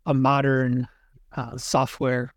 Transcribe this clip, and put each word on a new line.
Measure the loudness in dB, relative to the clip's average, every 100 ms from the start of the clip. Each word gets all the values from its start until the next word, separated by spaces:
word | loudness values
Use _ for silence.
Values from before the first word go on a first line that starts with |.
| -2
a |
modern, | 2 2 2 2 2 2 -2 -4 _ _ _ _ -12
uh, | -10 -10
software | -2 0 0 -2 -2 -2 -4